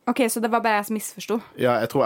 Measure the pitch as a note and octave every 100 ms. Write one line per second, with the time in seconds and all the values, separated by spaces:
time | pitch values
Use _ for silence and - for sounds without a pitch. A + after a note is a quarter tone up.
0 | - B3 A#3 A#3 A3 A3+ A3 G#3 G3+ G#3+
1 | - - - A3 - - B2 A#2 A#2 C#3